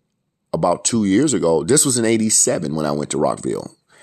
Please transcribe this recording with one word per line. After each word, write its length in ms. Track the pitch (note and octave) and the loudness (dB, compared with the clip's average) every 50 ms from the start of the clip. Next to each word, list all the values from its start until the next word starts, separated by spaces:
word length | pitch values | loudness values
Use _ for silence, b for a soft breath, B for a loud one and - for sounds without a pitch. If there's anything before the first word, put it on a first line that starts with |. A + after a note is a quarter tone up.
| _ _ _ _ _ _ _ _ _ _ - | _ _ _ _ _ _ _ _ _ _ -6
about 320 | D#2+ D#2+ F2+ E2+ - - | -2 0 0 0 0 -2
two 200 | - - A2+ G#2 | -2 -2 0 2
years 280 | G2 F#2+ G#2+ C#3+ D#3+ B2 | 2 2 2 2 2 0
ago, 300 | F#2 D2+ E2 E2 D#2+ D#2 | 0 0 2 2 2 2
this 200 | F2 C3 D3+ - | 2 2 2 2
was 140 | C#3+ A#2+ A#2+ | 2 0 0
in 80 | A2+ | 0
eighty-seven 720 | A2 A#2 A2 A2 A2 - - - B2+ - - - - D2 | 2 2 2 0 0 2 2 2 2 0 -2 -4 -4 -4
when 100 | D#2 D#2 | -4 -2
I 60 | D2+ | -2
went 180 | D2 D2 D2 - | -2 -2 -4 -4
to 60 | - D2+ | -4 -2
Rockville, 580 | D2 C2+ A1+ - - B1+ G#1+ G1+ G1+ - - _ _ b b b | 0 -2 -2 -2 -4 -6 -6 -6 -8 -10 -16 _ _ b b b